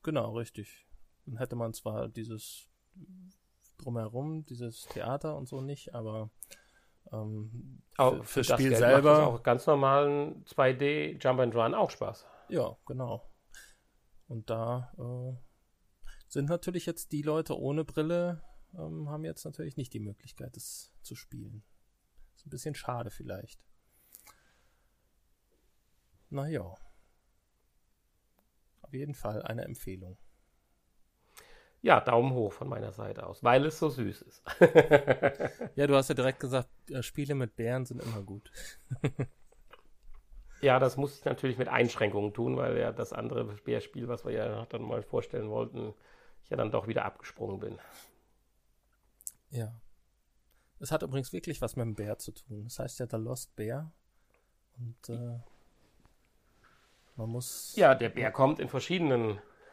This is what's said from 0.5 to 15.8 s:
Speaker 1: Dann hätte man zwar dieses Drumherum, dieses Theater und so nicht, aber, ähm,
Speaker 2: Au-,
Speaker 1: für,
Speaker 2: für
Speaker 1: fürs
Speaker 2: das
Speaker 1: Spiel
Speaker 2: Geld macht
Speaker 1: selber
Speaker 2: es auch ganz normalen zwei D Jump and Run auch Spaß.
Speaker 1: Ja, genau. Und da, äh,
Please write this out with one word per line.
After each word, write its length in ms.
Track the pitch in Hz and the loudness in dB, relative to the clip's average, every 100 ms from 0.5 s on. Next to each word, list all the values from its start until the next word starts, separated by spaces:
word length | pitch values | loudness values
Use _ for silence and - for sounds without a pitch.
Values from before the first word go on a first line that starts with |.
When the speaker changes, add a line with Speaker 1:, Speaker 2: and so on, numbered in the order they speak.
| - 101 - _ - - _ - | -10 -16 -18 _ -20 -20 _ -12
Speaker 1:
Dann 120 | 117 | -8
hätte 180 | 127 120 | -6 -4
man 160 | 113 | -6
zwar 340 | 110 110 107 120 | -6 -6 -6 -6
dieses 600 | 113 113 110 - - - _ _ 190 190 185 185 _ _ _ _ - | -8 -10 -12 -14 -18 -20 _ _ -20 -20 -20 -20 _ _ _ _ -14
Drumherum, 680 | 123 117 110 120 151 160 151 | -6 -4 -4 -6 -6 -8 -10
dieses 380 | 120 120 - - | -10 -10 -12 -12
Theater 480 | - 120 139 160 147 | -8 -6 -4 -6 -8
und 120 | 127 | -8
so 100 | 135 | -8
nicht, 340 | 135 143 - | -8 -10 -10
aber, 360 | 120 110 110 110 - - - _ _ _ _ - | -10 -6 -6 -8 -12 -20 -20 _ _ _ _ -12
ähm, 720 | 110 107 107 110 120 131 127 - - | -8 -6 -8 -8 -12 -16 -18 -4 4
Speaker 2:
Au-, 140 | 127 | 4
Speaker 1:
für, 60 | - | 4
Speaker 2:
für 60 | |
Speaker 1:
fürs 240 | - 135 127 | -2 0 2
Speaker 2:
das 120 | 123 | 4
Speaker 1:
Spiel 100 | 131 | 6
Speaker 2:
Geld 120 | 117 | 6
macht 80 | 120 | 8
Speaker 1:
selber 200 | 135 147 | 10 10
Speaker 2:
es 60 | 151 | 8
auch 240 | 143 117 | 8 2
ganz 240 | - 127 - | 2 2 4
normalen 800 | 143 135 139 143 143 151 - - | 4 6 6 4 2 -2 -6 -4
zwei 260 | - 131 | 4 4
D 460 | 131 143 151 151 - | 4 2 0 -2 0
Jump 220 | 127 127 | 2 4
and 120 | 120 | 4
Run 220 | 113 113 208 | 4 2 2
auch 160 | 175 | 0
Spaß. 340 | - 101 - - - - | 0 -6 -8 -16 -20 -4
Speaker 1:
Ja, 300 | 165 110 - - | -2 -2 -6 -10
genau. 440 | 127 123 104 - - _ - - _ _ _ _ - - | -6 -6 -8 -10 -20 _ -20 -20 _ _ _ _ -20 -12
Und 200 | 113 110 | -10 -4
da, 440 | 113 113 123 123 - | -4 -2 -4 -6 -10
äh, 400 | 120 123 127 127 - _ _ _ | -10 -8 -8 -10 -14 _ _ _